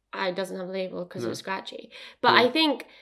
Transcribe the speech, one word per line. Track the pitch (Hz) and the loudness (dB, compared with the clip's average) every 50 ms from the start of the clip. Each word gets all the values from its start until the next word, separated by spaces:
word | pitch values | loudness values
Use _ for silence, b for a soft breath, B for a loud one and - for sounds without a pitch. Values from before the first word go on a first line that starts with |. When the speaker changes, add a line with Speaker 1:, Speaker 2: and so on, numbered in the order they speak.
| _ _ - | _ _ -8
Speaker 1:
I | 202 196 185 | -4 -4 -2
doesn't | 180 190 190 185 190 190 | -2 -2 -4 -4 -6 -8
have | 180 185 | -8 -6
a | |
label | 190 190 185 180 180 175 180 | -6 -4 -6 -6 -6 -8 -10
'cause | 175 - - 120 | -8 -8 -6 -6
it | |
Speaker 2:
No. | - | -4
Speaker 1:
was | - - | -6 -6
scratchy. | - 190 190 - - - - - - B B B B B B B | -6 -8 -8 -8 -8 -10 -14 -14 -16 B B B B B B B
But | - 240 - | 2 6 6
Speaker 2:
Yeah. | 214 240 | 6 6
Speaker 1:
I | 240 | 6
think, | 247 311 320 302 247 - - b b b | 6 4 4 4 2 0 -4 b b b